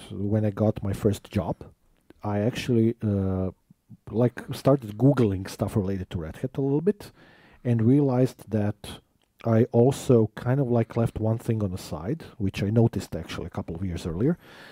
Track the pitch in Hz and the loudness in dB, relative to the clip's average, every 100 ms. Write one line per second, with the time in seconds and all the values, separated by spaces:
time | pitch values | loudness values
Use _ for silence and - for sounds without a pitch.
0 | - 95 101 107 107 101 107 - 101 98 | -14 -8 -2 0 0 2 0 0 -6 -2
1 | 110 98 - 98 82 - - _ _ _ | -2 -2 -4 -4 -4 -6 -12 _ _ _
2 | _ _ 104 104 107 123 - 117 113 - | _ _ -6 -2 -2 -2 0 2 2 0
3 | 107 98 95 92 92 - _ _ _ - | -2 0 0 -2 -4 -6 _ _ _ -20
4 | - 107 123 - - 127 - 139 110 104 | -6 0 2 0 -10 0 2 2 0 2
5 | 131 135 113 95 95 - 98 113 95 98 | 4 4 2 0 -6 -6 -2 0 -2 -4
6 | 92 92 78 - 131 - 139 143 175 - | -6 -8 -8 -8 -8 -4 -2 0 0 -4
7 | - - - _ _ _ 123 117 110 139 | -10 -20 -20 _ _ _ -2 2 4 4
8 | 139 123 131 - - 107 104 - - - | 4 2 0 -2 -4 -2 0 -4 -12 -18
9 | _ _ _ _ - 113 - 117 123 135 | _ _ _ _ 2 4 4 6 4 4
10 | - 120 107 - 120 135 127 120 113 - | 4 4 4 -2 -2 -2 0 0 0 -2
11 | 113 - 107 113 - 110 104 90 - 78 | -2 -2 -2 -2 -2 -2 -2 -6 -10 -10
12 | 85 160 - - 95 - 101 113 113 - | -8 -8 -10 -6 -6 -2 0 4 4 2
13 | - 85 - - - - 95 82 95 82 | -6 -10 -10 -10 -8 -8 -8 -6 -6 -6
14 | 90 82 131 170 - - - | -6 -2 0 -2 -8 -20 -20